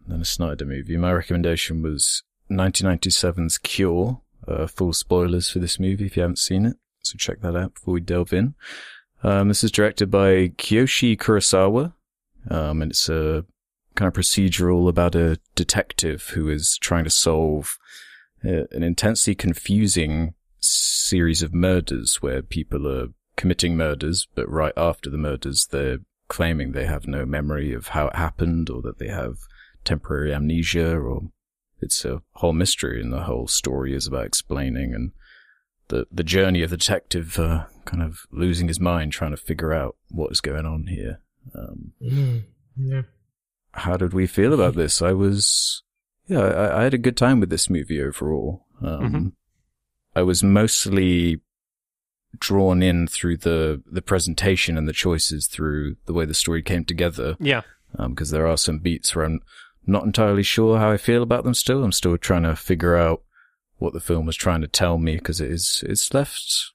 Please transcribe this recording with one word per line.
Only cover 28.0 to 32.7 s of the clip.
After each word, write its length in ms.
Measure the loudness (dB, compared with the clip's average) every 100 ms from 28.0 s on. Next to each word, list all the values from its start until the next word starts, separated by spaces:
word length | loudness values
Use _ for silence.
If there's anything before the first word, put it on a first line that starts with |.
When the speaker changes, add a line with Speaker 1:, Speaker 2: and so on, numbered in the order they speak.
| -2
Speaker 1:
it 80 | -2
happened 540 | -4 -2 0 0 -2
or 120 | -6
that 160 | -10 -10
they 80 | -10
have 260 | -8 -8 -10 -16 -20 -20 _
temporary 480 | -4 -4 -4 -4 -2
amnesia, 600 | -2 0 0 0 0 0 0
or 260 | -2 -6 -8 -14 _ _ _ _
it's 260 | -4 -2 -4
a 160 | -8 -12
whole 200 | -4 0
mystery, 480 | 2 0